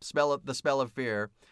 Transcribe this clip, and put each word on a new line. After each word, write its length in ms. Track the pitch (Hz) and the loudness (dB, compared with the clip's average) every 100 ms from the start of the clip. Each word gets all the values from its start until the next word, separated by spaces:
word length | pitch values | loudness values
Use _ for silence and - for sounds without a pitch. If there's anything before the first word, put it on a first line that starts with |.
Smell 300 | - 147 147 | -4 2 2
of, 120 | 139 139 | 2 -4
The 100 | 127 | -2
Smell 260 | 151 139 | 0 2
of 100 | 120 | 0
Fear, 380 | 139 123 104 107 _ _ | -4 -2 -2 -4 _ _